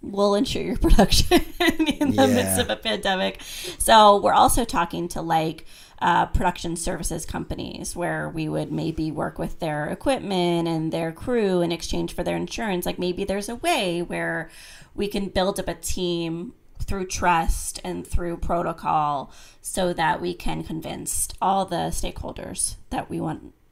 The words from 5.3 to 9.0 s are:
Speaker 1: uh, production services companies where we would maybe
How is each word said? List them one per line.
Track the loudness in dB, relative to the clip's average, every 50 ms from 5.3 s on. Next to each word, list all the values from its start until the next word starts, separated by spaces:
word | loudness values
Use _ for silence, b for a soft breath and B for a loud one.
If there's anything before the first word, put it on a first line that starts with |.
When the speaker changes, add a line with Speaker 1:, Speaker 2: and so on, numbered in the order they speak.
| 0 0 0 -2 -4 -8 B B B B B B B -2
Speaker 1:
uh, | 0 2 2 2 2
production | 0 0 0 0 0 0 -2 -4 -6 -6
services | -4 -4 -4 -4 -4 -4 -6 -6 -6 -6
companies | -6 -8 -8 -6 -6 -8 -8 -8 -10 -10 -10 -10 -10 -6
where | -4 -4 -2 -2 -4 -4 -6
we | -6 -4 -4 -4
would | -2 -4 -4 -4 -4
maybe | -4 -4 -4 -4 -2